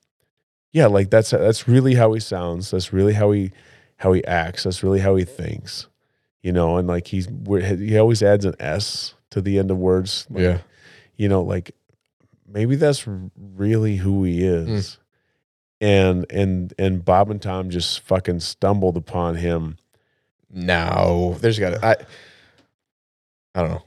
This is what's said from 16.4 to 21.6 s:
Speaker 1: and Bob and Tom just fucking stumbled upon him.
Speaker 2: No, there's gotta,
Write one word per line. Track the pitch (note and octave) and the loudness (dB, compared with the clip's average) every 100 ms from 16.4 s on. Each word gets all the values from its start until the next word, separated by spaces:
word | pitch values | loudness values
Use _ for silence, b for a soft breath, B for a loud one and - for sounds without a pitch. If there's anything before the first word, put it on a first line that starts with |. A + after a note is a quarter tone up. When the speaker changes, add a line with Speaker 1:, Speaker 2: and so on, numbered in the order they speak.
| G2 F#2 F2+ - | 0 -2 -6 -2
Speaker 1:
and | F#2+ F#2 F2 | -2 0 2
Bob | F#2 G#2 | 2 2
and | G#2 | -2
Tom | G2+ F#2 F#2 | -6 -6 -6
just | F2 E2+ - | -6 -6 -8
fucking | - F#2 F2+ F2 | -2 -2 0 -4
stumbled | - - G2 G2+ F#2 F2 | -6 -4 0 2 0 -2
upon | D#2 F2+ E2+ E2 | -6 -4 -4 -2
him. | F2 E2+ D#2+ E2 _ _ _ _ _ _ _ F#2 | -2 -2 -4 -12 _ _ _ _ _ _ _ -8
Speaker 2:
No, | F2 F2 E2+ F#2 F2+ F2 F2+ F2 | -2 0 0 0 2 0 -2 -2
there's | A#2 | -2
gotta, | A2 | 0